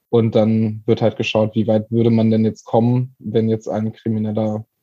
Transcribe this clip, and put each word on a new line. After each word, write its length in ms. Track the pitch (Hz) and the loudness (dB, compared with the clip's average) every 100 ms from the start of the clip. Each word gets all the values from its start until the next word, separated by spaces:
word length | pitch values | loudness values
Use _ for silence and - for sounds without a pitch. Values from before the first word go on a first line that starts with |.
| _ | _
Und 260 | 117 113 113 | 0 2 2
dann 480 | 107 110 110 107 - | 2 2 -2 -2 -2
wird 160 | 113 | 0
halt 160 | 110 - | 0 -2
geschaut, 360 | 113 110 107 113 | -2 0 0 0
wie 120 | 107 | 0
weit 240 | 107 104 | 0 0
würde 180 | 113 117 | 0 2
man 220 | 113 110 | 2 2
denn 140 | 110 110 | 2 0
jetzt 180 | 104 | -4
kommen, 520 | - 117 117 123 127 - | -2 0 2 0 -2 -8
wenn 300 | 107 113 110 | -4 -2 0
jetzt 180 | 110 90 | -2 -4
ein 240 | 101 110 | -4 -4
krimineller 760 | 110 117 110 107 107 110 107 110 _ | -6 -4 -4 -2 -2 -4 -4 -10 _